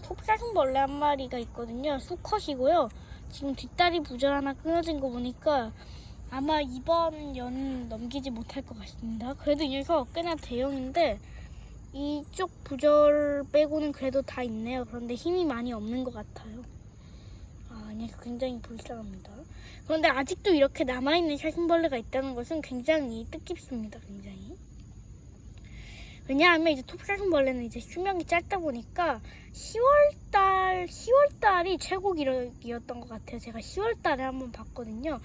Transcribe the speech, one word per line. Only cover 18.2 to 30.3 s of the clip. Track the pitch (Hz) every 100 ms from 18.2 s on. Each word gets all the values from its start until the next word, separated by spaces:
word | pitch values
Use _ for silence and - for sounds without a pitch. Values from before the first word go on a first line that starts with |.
굉장히 | 240 240 262 240
불쌍합니다. | 214 226 - 233 214 190 - 208 320 - - -
그런데 | - 320 311
아직도 | 269 269 370 415
이렇게 | 311 277 -
남아있는 | 269 254 269 330 330 285
사슴벌레가 | 311 320 339 330 330 262
있다는 | 220 262 269 240
것은 | 240 320
굉장히 | - 254 247 311 262 226 233
뜻깊습니다. | 320 - 339 - 240 214 220 -
굉장히. | 196 196 190 196 359 - - - - - - - - - - - - - - - - -
왜냐하면 | 269 349 330 330
이제 | 277 -
톱사슴벌레는 | 339 - 403 403 311 269 254
이제 | 233 233
수명이 | - 339 381 370 -
짧다 | 339 - 381
보니까 | 320 240 - - 311 233 - - -
시월 | - - 440 508 587 587 - -